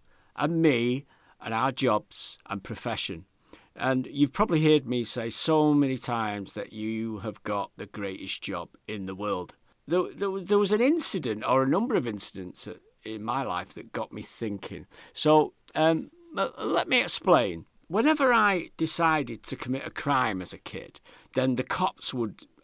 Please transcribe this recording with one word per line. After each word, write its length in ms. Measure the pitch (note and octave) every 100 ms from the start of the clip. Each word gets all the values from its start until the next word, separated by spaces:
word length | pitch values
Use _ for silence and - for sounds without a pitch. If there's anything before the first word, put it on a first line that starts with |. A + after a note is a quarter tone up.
| _ _ _ -
and 260 | D3 E3
me 440 | D#3+ B2 A#2+ C3 - _ _ _
and 120 | -
our 180 | A2 C3
jobs 680 | B2+ C3 G#2+ - - - - -
and 140 | G2+
profession. 640 | - G#2+ B2 G#2+ - E2+ G2 _ _ - _ -
And 320 | B2+ C3 B2+
you've 260 | C#3+ C#3+
probably 300 | - G#3 D#3+
heard 220 | D#3 D3+ B2+
me 180 | B2
say 260 | A2+ B2+ A#2
so 440 | - - D#3 D3+
many 240 | D3 C#3 C3
times 560 | - A#2 G#2+ G2+ F#2+
that 200 | G#2+ G2+
you 460 | A2 G#2+ A2 A2+ G#2+
have 220 | G#2 G2
got 280 | - G#2 F#2+ -
the 80 | G#2+
greatest 560 | - G2 F#2+ F#2+ -
job 280 | - F2+ E2+ - -
in 180 | G#2+ F#2+
the 100 | F#2+
world. 400 | G#2 F#2+ F2 - _ _ -
There, 160 | F3 C#3+
there 160 | C3+ G3
was, 160 | F#3+ F#3
there 140 | G#3
was 120 | G3
an 100 | G#3+
incident 640 | B3+ E4 - F#3 C3 G#2+ B2
or 160 | C3
a 40 | C3+
number 280 | E3 A#3+ G#3
of 120 | A#2+
incidents 580 | G#2 - G2 F#2 - -
that, 160 | F2 _ _
in 200 | G#2+ A2
my 200 | A2 C3
life 260 | A#2+ F2 F#2
that 220 | - A2+
got 220 | A#2+ -
me 80 | G#2+
thinking. 640 | G#2 - A2 G2+ - E2 - - -
So, 400 | - D3+ D#3 D3 - _
um, 380 | D#3 D#3+ E3 - - - F#3+
l-, 160 | F#3+ -
let 280 | G#3+ - -
me 140 | C4
explain. 640 | G3 - G3 D3+ G#2+ E2+ - _ -
Whenever 440 | F#3+ C4+ D4 C4
I 380 | A#3 G#3 F#3 - -
decided 680 | D#3+ - E3 D#3 A#2+ A2+
to 120 | - C3+
commit 320 | B2 C3 A#2+
a 40 |
crime 500 | - C#3+ C3+ A#2+ F#2+
as 120 | F2+
a 40 | E2
kid, 420 | - F2 - - - - _
then 220 | C3 C3 B2
the 80 |
cops 500 | B2+ - F3+ - -
would 300 | C3 A2 - - _